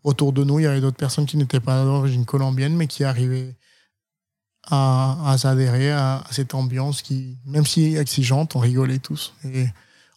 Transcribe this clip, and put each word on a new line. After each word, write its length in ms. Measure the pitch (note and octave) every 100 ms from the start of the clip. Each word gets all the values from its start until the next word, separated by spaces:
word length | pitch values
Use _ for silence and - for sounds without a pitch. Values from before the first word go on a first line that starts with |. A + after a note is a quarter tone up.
autour 300 | D3 C3+ C#3+
de 100 | C3+
nous, 160 | C#3+ D3
il 40 |
y 20 | D#3
avait 140 | C#3
d'autres 160 | C3+ B2+
personnes 280 | C#3 - C#3+
qui 120 | D3+
n'étaient 240 | C3+ C3
pas 220 | A#2 C3
d'origine 420 | C3+ C#3 C3+ B2 A#2+
colombienne, 500 | C#3 C3+ C3 C#3 E3+
mais 100 | D3+
qui 180 | -
arrivaient 520 | C#3 B2 B2+ B2+ C3 B2+ _ _ _ _ _ _ _ _ _ _ -
à, 600 | C#3+ C3+ C3 C3 C#3 D3
à 60 | C3+
s'adhérer 500 | C3+ C3 C3 B2 C#3
à, 260 | D3 C3+ C3+
à 100 | -
cette 220 | B2 C3
ambiance 480 | C3+ C3 B2+ C3+ C#3
qui, 360 | - C3 C3 B2+ C3+
même 200 | D3+ D3
si 300 | - D#3 D#3
exigeante, 600 | C#3+ - B2 C3+ D#3+ C3
on 40 |
rigolait 400 | A#2+ B2 C3 C3
tous. 340 | - D3+ - - C#3
Et 200 | C3 B2+ - _ _ _